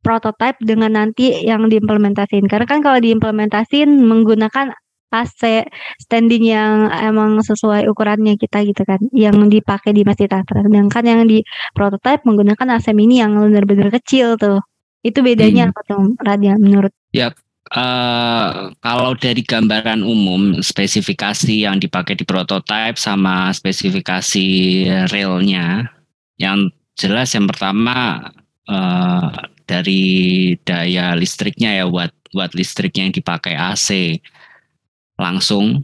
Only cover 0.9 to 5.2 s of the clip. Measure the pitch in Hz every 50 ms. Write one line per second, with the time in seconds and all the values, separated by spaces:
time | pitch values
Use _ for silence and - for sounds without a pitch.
0.9 | 220 214 214 220 220 - 247 262 - - - 226 226 220 220 220 220 214 208 214
1.9 | 214 214 208 202 202 202 202 - - 202 196 196 202 214 240 240 285 302 294 294
2.9 | 262 254 233 226 214 220 220 220 214 214 214 214 214 208 226 _ - 285 302 294
3.9 | 294 277 247 226 226 226 226 214 220 214 220 220 - 269 277 269 - - _ _
4.9 | _ _ _ _ - 226